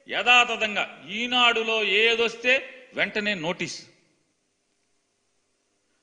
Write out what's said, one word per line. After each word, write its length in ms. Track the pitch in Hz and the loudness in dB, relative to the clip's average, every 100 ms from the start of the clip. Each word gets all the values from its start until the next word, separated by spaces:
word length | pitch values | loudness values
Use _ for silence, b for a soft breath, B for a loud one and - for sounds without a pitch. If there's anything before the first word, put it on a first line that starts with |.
| - | -8
యథాతథంగా, 960 | 143 220 247 240 220 214 196 180 - 139 | -2 4 4 4 0 -4 -4 -6 -10 -10
ఈనాడులో 760 | 214 247 247 240 226 226 220 | -6 -2 2 4 2 0 -2
ఏదొస్తే 1000 | 208 202 226 226 226 - 294 269 - - - | 2 2 2 2 -2 -2 0 0 -2 -20 -12
వెంటనే 400 | 139 190 214 208 | -4 -4 -2 -4
నోటీస్. 520 | 190 156 180 170 - - _ _ _ _ _ _ _ _ _ _ _ _ _ _ _ _ _ _ _ _ _ | -4 -4 -4 -6 -10 -18 _ _ _ _ _ _ _ _ _ _ _ _ _ _ _ _ _ _ _ _ _